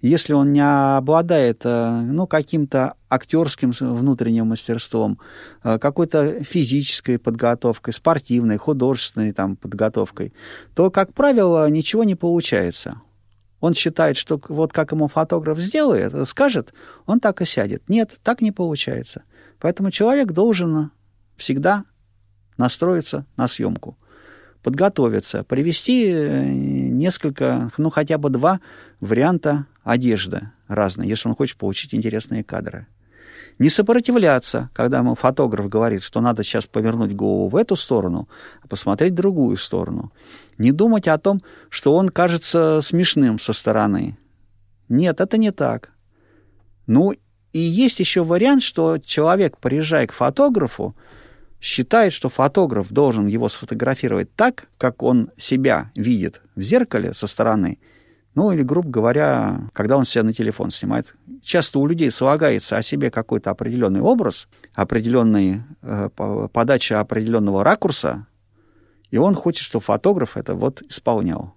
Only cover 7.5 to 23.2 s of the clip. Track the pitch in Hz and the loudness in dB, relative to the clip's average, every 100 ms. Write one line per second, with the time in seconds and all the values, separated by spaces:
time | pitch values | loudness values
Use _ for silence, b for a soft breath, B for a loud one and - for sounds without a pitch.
7.5 | 120 123 113 - 120 - 156 - 120 117 | 0 -2 -2 -6 -4 0 0 0 0 0
8.5 | 104 - 147 127 127 - - 107 101 95 | 0 -2 0 0 0 -4 -4 -4 -2 -4
9.5 | 98 - 104 110 110 101 - 98 B B | -4 -10 -2 -2 0 -4 -6 -12 B B
10.5 | B B - 185 185 190 - 277 247 190 | B B 0 2 2 -2 2 2 4 4
11.5 | 165 151 151 156 220 226 180 175 170 160 | 4 2 2 0 0 0 0 0 0 0
12.5 | 104 90 82 - 113 _ _ _ _ _ | -2 -2 -6 -12 -14 _ _ _ _ _
13.5 | _ 160 170 175 160 160 135 - 151 - | _ -2 0 -2 2 0 0 -4 -6 -4
14.5 | 151 160 - 151 156 151 160 156 170 156 | -2 -2 0 -2 0 -2 0 -2 -2 -2
15.5 | 156 180 302 302 139 98 143 135 - 277 | -4 -2 0 2 2 0 -4 -6 0 0
16.5 | 208 - B B B B 220 220 196 175 | 0 -6 B B B B 2 2 -2 -4
17.5 | - 104 90 _ 214 220 - - 247 220 | -2 -4 -6 _ 0 0 -4 -4 0 -2
18.5 | 202 175 147 - 123 120 - _ b b | -2 -4 -4 -6 -6 -8 -16 _ b b
19.5 | b 165 175 196 - 214 277 240 165 220 | b -4 -2 -4 0 2 2 0 2 2
20.5 | 196 175 156 151 _ _ _ _ _ - | 2 0 0 -2 _ _ _ _ _ -6
21.5 | 139 143 202 202 _ _ _ _ _ _ | 0 2 0 -2 _ _ _ _ _ _
22.5 | - 123 - 170 180 151 143 | -2 -2 0 0 0 -2 -8